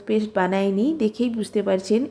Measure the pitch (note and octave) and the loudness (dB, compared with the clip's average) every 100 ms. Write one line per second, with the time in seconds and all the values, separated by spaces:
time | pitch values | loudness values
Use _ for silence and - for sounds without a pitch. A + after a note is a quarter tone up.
0 | - G#3+ G#3+ G3+ F3+ G3 G3 G3 C4 D#4+ | -2 -2 0 0 0 2 0 2 0 0
1 | G#3+ - A#3+ A3+ G3+ G#3+ G3+ F#3+ G3 G#3+ | 0 0 -2 -2 -4 -2 0 0 2 0
2 | C#4 | 0